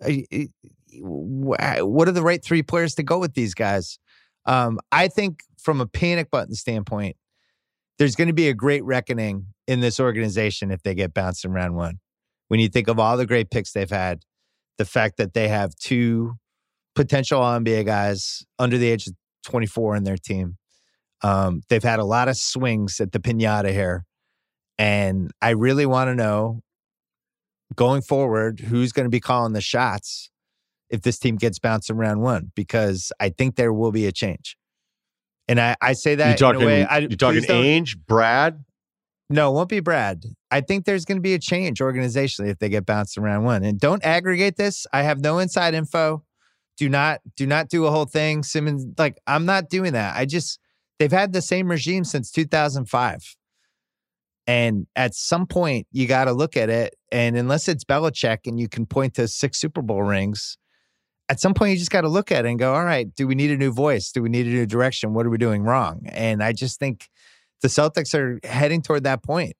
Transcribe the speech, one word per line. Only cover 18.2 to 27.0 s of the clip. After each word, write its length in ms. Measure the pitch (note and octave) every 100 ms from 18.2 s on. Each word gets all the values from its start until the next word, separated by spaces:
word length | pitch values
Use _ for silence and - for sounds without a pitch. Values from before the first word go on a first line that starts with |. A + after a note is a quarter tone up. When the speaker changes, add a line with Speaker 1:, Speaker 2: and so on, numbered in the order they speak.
| - - - -
Speaker 1:
under 200 | B2 A#2+
the 100 | A#2+
age 180 | A2 G2+
of 80 | F2+ _ _
twenty-four 540 | - B2 G#2+ A#2 G#2+ G#2
in 80 | F#2+
their 100 | F#2+
team. 420 | - F#2+ F2+ F2+ _ _ _ _ _ _
Um, 380 | G#2 G2 F#2+ E2+ -
they've 160 | A2+
had 160 | A#2+ A2+
a 60 | G2+
lot 240 | A#2+ B2+
of 80 | B2
swings 640 | - C3 B2+ A2 G2 -
at 100 | G2
the 80 | F#2+
piñata 520 | A#2+ A2+ A2 G#2 G2
here. 340 | G2 F#2 F2+ - _ _ _ _ _ _ -
And 540 | G#2+ G2+ F#2+ F#2+ E2 -
I 80 | A2+
really 360 | A2 B2 C#3 C#3
wanna 280 | B2+ C3 B2
know, 460 | G#2+ G#2 A2 A#2 - _ _ _